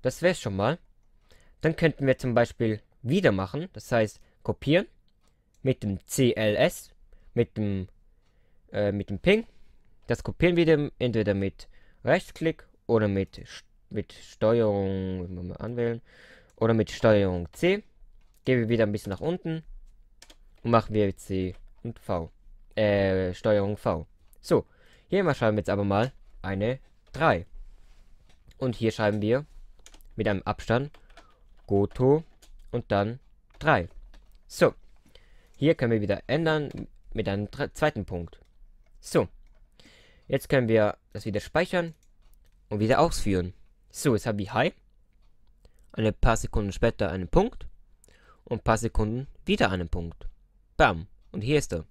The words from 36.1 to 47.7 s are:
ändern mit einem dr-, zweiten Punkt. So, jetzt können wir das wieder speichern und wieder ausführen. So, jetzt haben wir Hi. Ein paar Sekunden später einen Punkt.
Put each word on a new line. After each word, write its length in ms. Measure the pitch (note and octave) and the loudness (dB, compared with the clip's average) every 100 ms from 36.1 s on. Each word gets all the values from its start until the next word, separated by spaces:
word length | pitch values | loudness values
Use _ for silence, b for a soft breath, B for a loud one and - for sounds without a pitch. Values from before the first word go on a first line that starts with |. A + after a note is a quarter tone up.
| G2 - | -4 -2
ändern 600 | C#3+ D#3+ D#3 C#3+ - - - - | -2 0 0 -4 -10 -14 -18 -10
mit 160 | A2+ G2 | -6 -4
einem 200 | G2 G#2 | -4 -6
dr-, 220 | - C#3 | -6 -8
zweiten 320 | - D3+ A2 | 0 -2 -2
Punkt. 340 | F#2 F2 E2 - _ _ - - _ - | -8 -8 -10 -16 _ _ -20 -20 _ -20
So, 300 | - D#3+ G#2 - - _ - _ b b b b b | -2 0 0 -8 -20 _ -20 _ b b b b b
jetzt 220 | C#3 - | -6 0
können 180 | C#3 A#2 | 0 4
wir 300 | A2+ G#2 - _ | 4 2 -2 _
das 120 | - | -12
wieder 140 | A2+ G2+ | -6 -6
speichern 540 | - D#3+ F3+ F3+ E3 - _ _ - - - _ _ | -4 -2 0 -2 -4 -10 _ _ -20 -20 -20 _ _
und 100 | G#2+ | -2
wieder 200 | A2 B2+ | 2 4
ausführen. 540 | E3 - G#2 F#2 F2+ - - _ _ | 4 2 0 0 -2 -10 -20 _ _
So, 260 | - D3 | -4 0
jetzt 100 | G#2+ | 0
haben 140 | A#2 G#2 | -2 -4
wir 140 | F#2 | -4
Hi. 200 | A#2 D#3 - _ _ _ _ _ _ - _ _ _ - | 0 -2 -2 _ _ _ _ _ _ -20 _ _ _ -14
Ein 200 | - A2 | -2 -2
paar 240 | - C3 A2 | 2 2 2
Sekunden 360 | - A#2 G2+ | 0 -2 -4
später 380 | - A#2 - F#2+ | 0 0 0 -4
einen 160 | F#2 F2+ | -4 0
Punkt. 400 | E3+ A3+ - - | 2 2 -4 -16